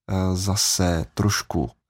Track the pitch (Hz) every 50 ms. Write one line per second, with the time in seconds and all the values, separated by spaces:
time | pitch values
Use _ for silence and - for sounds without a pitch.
0 | - - 98 95 92 92 92 92 95 101 98 104 - - - - 92 87 87 82
1 | - - - - 98 107 - - - - - 85 65 58 - _ _ -